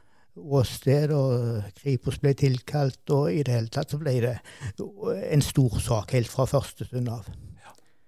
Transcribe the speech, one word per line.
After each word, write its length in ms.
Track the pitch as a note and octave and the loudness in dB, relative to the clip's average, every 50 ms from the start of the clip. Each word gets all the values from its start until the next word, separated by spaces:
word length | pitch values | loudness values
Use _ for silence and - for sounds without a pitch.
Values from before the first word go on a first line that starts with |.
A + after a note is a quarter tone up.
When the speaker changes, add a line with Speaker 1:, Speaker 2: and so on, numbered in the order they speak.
| - - - - _ _ - | -20 -20 -20 -20 _ _ -20
Speaker 1:
åsted, 800 | F3+ F3 D3 C#3 C#3 B2 - - - - C3 C3+ D3 D3+ C#3+ D3+ | -14 -6 0 2 2 2 2 0 -2 2 2 4 4 4 2 2
og 480 | C#3+ C3+ C3+ B2 B2 A#2+ A#2 A#2 G#2+ G2+ G2 - - | 2 2 2 2 2 0 0 -2 -4 -6 -8 -10 -8
Kripos 380 | - C#3 C3+ B2 - C#3 - - | -4 -2 -2 -2 -2 -4 -4 0
ble 140 | - C#3 C3+ | 2 2 2
tilkalt, 720 | - C#3+ C3+ B2+ B2 - - - D3 C#3+ C3 - - - - D3 | 4 4 2 2 2 -4 -4 -2 0 0 0 -2 -4 -4 0 2
og 140 | C#3 D3 E3+ | 2 2 2
i 140 | F#3 D#3 C#3 | 0 0 0
det 60 | C3+ B2 | 0 0
hele 140 | A#2 A2+ A2 | 0 0 -2
tatt 220 | - C#3 D3+ - C#3+ | -4 -6 -4 -4 -4
så 80 | D3 | -4
ble 160 | D#3+ C#3+ B2+ B2 | -2 0 0 2
det 140 | A2+ A#2+ A#2 G2 - - - - C#3 G2+ - - - | 0 0 -2 -4 -10 -16 -16 -12 -10 -10 -8 -8 -10
en 600 | - G#3 G3 - F#2 - F#2+ - - D#3 D3 - | -10 -10 -8 -4 -4 -4 -4 -2 2 4 4 4
stor 300 | - - D3 C3 A#2 G#2 - | 4 4 2 2 2 2 0
sak 320 | - - A#2+ G#2+ - - - | 0 0 0 -2 -2 0 0
helt 100 | B2+ A2+ | 0 0
fra 160 | - - - C3 - | 0 0 0 0 2
første 380 | - C3+ - - - - A2 - | 2 0 0 -2 -8 -12 -12 -8
stund 180 | B2 B2+ A#2+ | -6 -4 -4
av. 220 | A#2 A2+ A#2+ - - - - - - - - - | -4 -6 -8 -10 -14 -16 -16 -16 -18 -18 -20 -20
Speaker 2:
Ja. 120 | - - - - - - _ _ | -20 -20 -20 -20 -20 -20 _ _